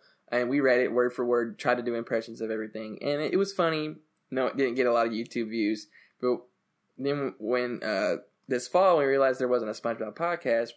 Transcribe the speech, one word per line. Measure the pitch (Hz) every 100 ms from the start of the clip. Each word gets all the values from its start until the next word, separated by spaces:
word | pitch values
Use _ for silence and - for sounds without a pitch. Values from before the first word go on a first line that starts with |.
| _ _ -
and | 123 120
we | 139
read | 135 123
it | 127
word | 120 123
for | 123 120
word, | 120 117 104
tried | 139 123
to |
do | 117
impressions | 117 117 117 113 113
of | 110
everything, | 110 110 107 107 107
and | - 147
it, | 151
it | 190
was | 196
funny. | - 165 160 151 160 _ _ -
No, | 131 127
it | 131
didn't | 131 123
get | 123
a |
lot | 117 117
of |
YouTube | 113 117 123 110
views, | 113 107 110 - - _ -
but | 123 117 - _ _ _ _ -
then | 135 147 139 -
when, | 107 123 123 120
uh, | - 101 98 90 - _ -
this | 123 -
fall | 180 190 170
we |
realized | 139 135 135 127
there | 127
wasn't | 123 110
a | 107
SpongeBob | 117 113 110
podcast, | 107 170 170 135 117 117